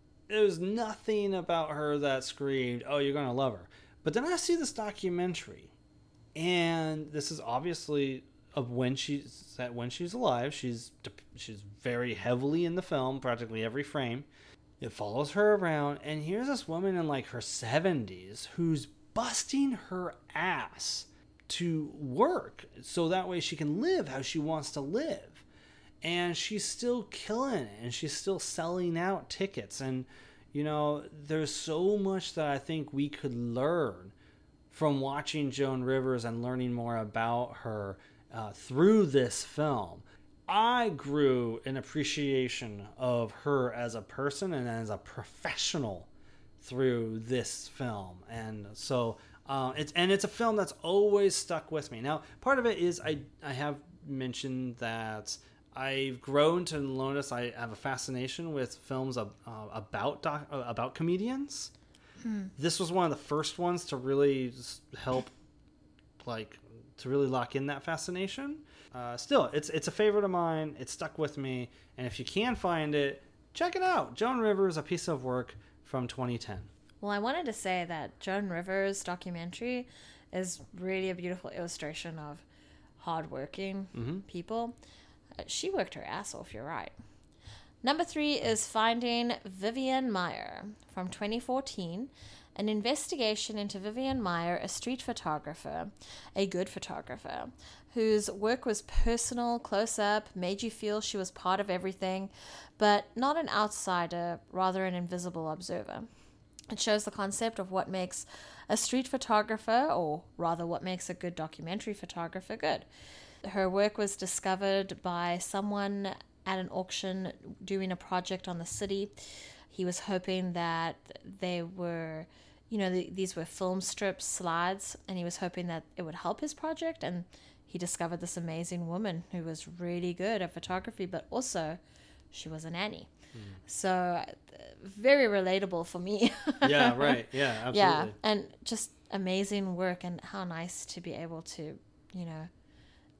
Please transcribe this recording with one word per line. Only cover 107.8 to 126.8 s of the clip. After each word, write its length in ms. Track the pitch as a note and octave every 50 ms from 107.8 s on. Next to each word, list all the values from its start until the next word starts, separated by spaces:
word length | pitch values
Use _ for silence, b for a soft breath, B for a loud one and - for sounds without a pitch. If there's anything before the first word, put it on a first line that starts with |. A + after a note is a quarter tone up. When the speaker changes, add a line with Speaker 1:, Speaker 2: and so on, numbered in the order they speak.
| - -
Speaker 2:
makes 360 | F#3+ F#3 F3+ F3+ - - - B B B B B B B B
a 80 | B G#3
street 320 | G#3+ - - B3 C4 B3+
photographer, 800 | - - B3+ - - G#3+ G#3+ G#3+ A3 A3 G#3+ - A3+ A3+ B3 C#4+ D#4+
or 320 | - F3+ E3+ D3+ D3+ E3+ - - -
rather 300 | - E3+ E3 E3+ E3 E3+
what 180 | E3+ E3+ - F3
makes 260 | F#3 F#3 F3+ - -
a 20 | F3
good 220 | - F3+ F3 F3
documentary 580 | - D#3 D#3+ - - D#3+ E3 F#3+ A3 - A3 G3+
photographer, 640 | - - - - E3+ E3+ E3 - F#3+ - - G3
good. 280 | F#3+ - D#3 - - - B B B B B B B B B B B B G3+
Her 200 | G3 G3+ F#3+ F#3
work 280 | F#3 G3 G#3 G#3 G#3 A3+
was 180 | G#3 G3 -
discovered 840 | - G3 F3+ - - - F#3+ F#3+ F#3+ G3+ G3 G3 G3 F#3+ F#3+ F#3+ - -
by 340 | F3+ F3 E3+ F3 F3 F3
someone 680 | F3+ - - - G3 G3+ G#3 G3+ G3+ G3+ G3+ G3+ G3+ G3 F#3+ - - - - _ - -
at 140 | F#3 F#3+ F#3
an 100 | F#3 -
auction 640 | - F#3+ F#3 - - - - F#3+ F#3 F#3+ F#3 - - - - D#3+ - - F#3
doing 280 | F3+ G3 F#3+ F#3+ F#3
a 40 | F3+
project 520 | - - - F#3 F3+ F3+ - F#3 F#3 -
on 100 | F#3 F3
the 80 | E3 E3+
city. 440 | - - - G#3 F#3+ G3 G3 G3+ G3+ - B B B B B B B B B B B
He 160 | - - F3+
was 140 | F3+ F3+ -
hoping 540 | - G#3 G3 F#3 F#3 F#3+ F#3 F#3 F#3 F3+ E3+
that 440 | F3 E3+ E3+ E3 E3 E3 E3 - - - - - - - - G3 -
they 220 | F#3 F3+ F3 F3 E3+
were, 640 | E3+ F#3+ F3+ F3 E3+ E3+ E3 E3 D#3+ D#3 D#3 E3+ - B B B B B B B -
you 80 | A3+
know, 120 | G#3 G3 F#3
the, 200 | F3+ F3+ F3 - F3+
these 220 | F#3+ F#3+ F#3 -
were 100 | E3+ E3
film 340 | - - - F#3+ F3+ F#3 F#3+
strips, 460 | F#3 - - - G#3 G3 F#3 - -
slides, 720 | - - - F3+ E3+ E3 E3+ F3 F3+ G3 G3+ - - - - -
and 100 | - F#3+
he 60 | F3+ F3
was 140 | F3 -
hoping 300 | - F#3 F3 - F3+ F3
that 160 | E3+ E3 D#3+ - - -
it 60 | -
would 140 | F3 D#3 E3+
help 260 | F3 - E3+ G#3+ -
his 120 | D4+ D4+ -
project, 500 | - - D#4+ D#4+ -